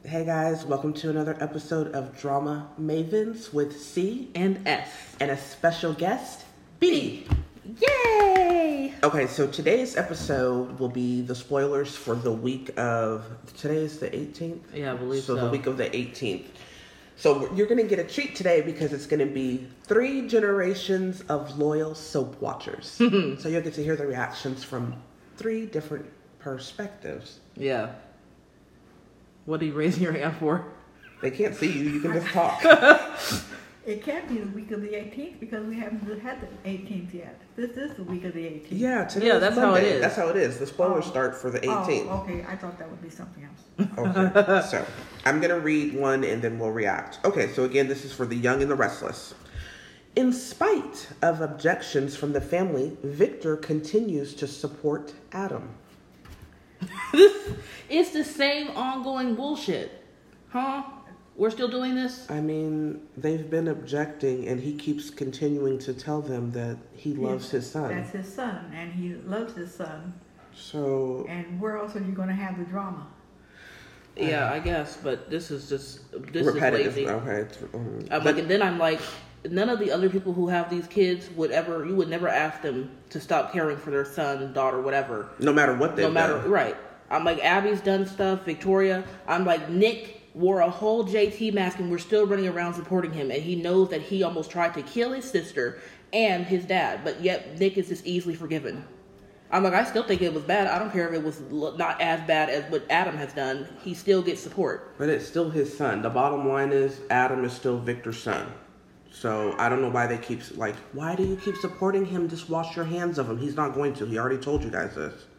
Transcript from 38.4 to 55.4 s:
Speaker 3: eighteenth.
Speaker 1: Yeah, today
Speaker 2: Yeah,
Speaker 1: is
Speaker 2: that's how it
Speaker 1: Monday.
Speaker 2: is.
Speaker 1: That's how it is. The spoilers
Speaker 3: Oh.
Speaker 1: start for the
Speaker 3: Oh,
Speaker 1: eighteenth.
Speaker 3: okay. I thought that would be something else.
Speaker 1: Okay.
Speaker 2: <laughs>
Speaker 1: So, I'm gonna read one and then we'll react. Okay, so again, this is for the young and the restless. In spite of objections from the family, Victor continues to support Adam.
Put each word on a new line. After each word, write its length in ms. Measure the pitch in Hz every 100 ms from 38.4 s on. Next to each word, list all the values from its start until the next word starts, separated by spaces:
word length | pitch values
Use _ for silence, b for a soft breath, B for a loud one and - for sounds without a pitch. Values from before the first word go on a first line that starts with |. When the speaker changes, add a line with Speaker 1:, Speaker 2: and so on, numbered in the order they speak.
| 165
Speaker 3:
eighteenth. 240 | 151 - 185
Speaker 1:
Yeah, 220 | 254 247 175
today 200 | 202 233
Speaker 2:
Yeah, 80 |
Speaker 1:
is 60 | 190
Speaker 2:
that's 160 | 190 240
how 140 | 208
it 20 |
Speaker 1:
Monday. 180 | 185 202
Speaker 2:
is. 60 | 143
Speaker 1:
That's 140 | 151
how 140 | - 165
it 80 | 196
is. 220 | 135 120
The 60 | 139
spoilers 380 | - 180 175 -
Speaker 3:
Oh. 20 |
Speaker 1:
start 260 | 131 127 123
for 140 | 127
the 160 | 117 127
Speaker 3:
Oh, 160 | 208
Speaker 1:
eighteenth. 260 | 185 120 -
Speaker 3:
okay. 360 | 190 190 170 -
I 60 |
thought 240 | 190 175 170
that 100 | 160
would 140 | 175
be 80 | 165
something 320 | - - -
else. 480 | 143 - - - 202 -
Speaker 1:
Okay. 640 | 185 185 185 202 196 190
Speaker 2:
<laughs> 80 | -
Speaker 1:
So, 160 | 98 - - - -
I'm 160 | 131 151
gonna 180 | 170 175
read 380 | 156 151 147 135
one 260 | 139 135
and 180 | 104 113
then 200 | 117 117
we'll 100 | 110
react. 480 | 113 101 92 - -
Okay, 240 | 98 180 107
so 120 | -
again, 240 | 127 131 135
this 160 | 135
is 80 | 135
for 120 | 127
the 120 | 120 120
young 260 | 123 135
and 80 | 139
the 60 | 135
restless. 580 | 104 - - - - - B B B B B B B
In 180 | - 254
spite 760 | 247 - - 392 370 - - - -
of 180 | 165 160
objections 760 | 156 147 165 - - 143 135
from 180 | - 147
the 80 | 143
family, 560 | - 175 190 139 147 -
Victor 540 | 139 143 202 - 160 156
continues 760 | 156 156 151 214 226 151 139 -
to 100 | 139
support 640 | - 147 - 151 151 - - -
Adam. 380 | 185